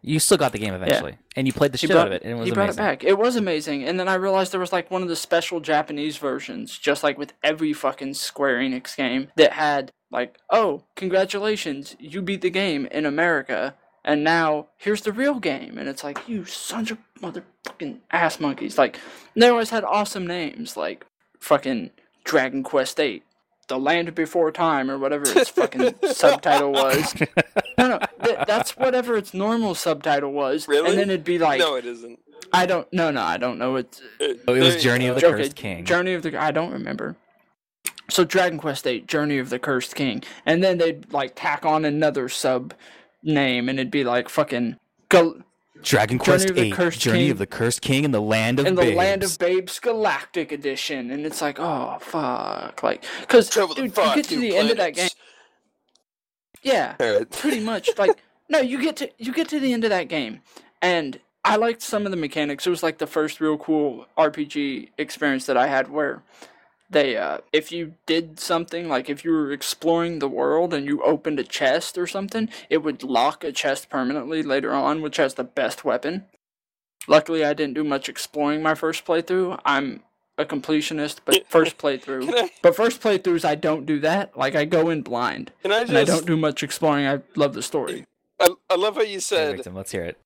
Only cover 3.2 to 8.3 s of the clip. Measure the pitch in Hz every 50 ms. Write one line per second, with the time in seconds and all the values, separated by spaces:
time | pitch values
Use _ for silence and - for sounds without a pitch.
3.2 | 220 247 247 240 208 190 165 151 147 160 147 143 131 143 175 185 185 190 190 185
4.2 | 185 196 190 190 190 185 - 185 185 175 - 180 170 - 185 185 185 175 165 160
5.2 | - - 175 170 170 - 180 170 151 156 156 147 151 151 151 147 147 156 147 -
6.2 | 147 139 131 135 135 - - - 110 110 - - - 147 143 143 - 147 139 139
7.2 | 147 - - _ - 147 156 156 160 151 147 147 - 135 135 - 143 135 143 139
8.2 | - -